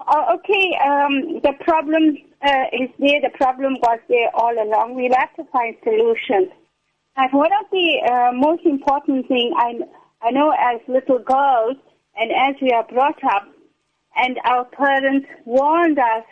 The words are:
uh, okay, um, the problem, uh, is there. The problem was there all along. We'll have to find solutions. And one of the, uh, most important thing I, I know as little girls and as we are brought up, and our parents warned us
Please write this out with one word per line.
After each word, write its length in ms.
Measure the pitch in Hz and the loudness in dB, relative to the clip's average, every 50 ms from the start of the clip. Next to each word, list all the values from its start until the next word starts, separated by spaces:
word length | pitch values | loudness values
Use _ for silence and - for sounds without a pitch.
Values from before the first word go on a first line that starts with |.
| 285 - | -2 0
uh, 260 | 285 302 302 339 349 | 0 2 2 2 0
okay, 420 | 359 - - 415 392 381 370 320 - 277 | -2 0 -2 0 0 0 0 0 0 0
um, 580 | 277 285 285 285 285 277 269 - 330 339 - - | 0 2 2 2 0 0 -2 -2 -4 -4 -2 -2
the 100 | 285 277 - | -2 -2 -2
problem, 560 | - - 320 320 302 285 311 320 320 311 285 - - _ _ _ - | 0 0 0 0 0 0 2 2 4 2 2 0 -6 _ _ _ 0
uh, 220 | 285 277 262 247 220 - | 0 2 2 0 -2 -2
is 160 | 240 262 254 - - | -4 -4 -6 -4 -2
there. 220 | 277 285 285 294 | 0 2 2 2
The 160 | 269 247 - | 0 -2 -2
problem 380 | - 277 254 254 254 269 269 262 254 - | 0 0 0 0 -2 -4 -4 -2 0 0
was 160 | 233 233 226 - - | 0 0 -2 -2 0
there 220 | 247 240 233 - - | 0 0 2 0 0
all 180 | 214 226 240 233 | 0 0 0 0
along. 420 | 226 214 208 214 208 220 233 247 | -2 -2 0 0 0 0 -2 -2
We'll 180 | 262 247 247 247 254 | -4 0 0 2 0
have 160 | 294 311 - | 0 -2 -6
to 100 | - 302 - - | -12 -12 -6 -4
find 240 | 254 240 233 220 - - | -4 -4 -4 -8 -6 -4
solutions. 680 | 240 220 220 233 233 226 - - - 240 196 - - - - _ _ _ _ _ _ _ _ _ _ _ | 0 0 2 2 2 0 -2 -2 -2 0 0 0 -2 -4 -12 _ _ _ _ _ _ _ _ _ _ _
And 160 | 269 262 262 269 | -2 -2 0 2
one 180 | 277 294 330 392 415 | 2 2 2 0 -2
of 60 | - - | -2 -2
the, 300 | 392 381 349 330 294 233 - 233 | -2 -2 0 0 0 0 0 0
uh, 240 | 247 247 247 247 247 | 0 2 0 0 0
most 320 | 247 269 302 330 330 - | 0 0 0 0 0 0
important 640 | 339 277 269 - - 277 285 - - 277 262 247 - | -2 -2 0 0 -2 -2 0 -2 -2 -4 -4 -2 -2
thing 240 | 269 247 240 240 - | -2 -2 -2 -2 -2
I, 240 | - 240 240 240 233 - - - - _ _ _ _ - | -2 -2 -2 -4 -6 -12 -14 -16 -20 _ _ _ _ -4
I 80 | 233 | -2
know 220 | 247 269 294 311 285 - | 0 2 2 2 2 0
as 220 | - 247 240 226 - - | 0 -2 -2 -4 -4 -4
little 300 | 254 262 254 - 262 247 | -2 -2 0 0 -2 -2
girls 580 | 208 - 262 269 285 277 262 233 220 233 269 269 _ _ _ _ _ _ _ | 0 0 0 2 2 2 2 2 0 -2 -4 -8 _ _ _ _ _ _ _
and 140 | 202 226 226 196 | -8 -6 -4 0
as 220 | - 254 277 277 - 269 | 0 0 0 -2 -2 0
we 80 | 254 | 0
are 140 | 240 226 220 | 0 0 -2
brought 380 | 226 226 247 269 294 320 - 269 | -2 0 0 0 0 -2 -2 -2
up, 240 | 262 208 - - - - _ _ _ _ _ _ _ _ _ _ _ _ | -2 -2 -2 -4 -8 -14 _ _ _ _ _ _ _ _ _ _ _ _
and 220 | - 247 254 254 - - | -2 -2 -2 -4 -4 -2
our 200 | 233 247 247 247 | 0 0 0 -2
parents 600 | 247 - - 277 277 277 269 269 269 269 277 269 - - - - | -4 -4 -2 0 2 2 2 0 0 0 -2 -2 -6 -12 -20 -8
warned 540 | 233 233 262 277 294 320 339 349 330 302 269 | -2 0 2 2 2 2 2 2 2 2 2
us 260 | 247 233 220 226 220 - | 2 0 0 -2 -4 -4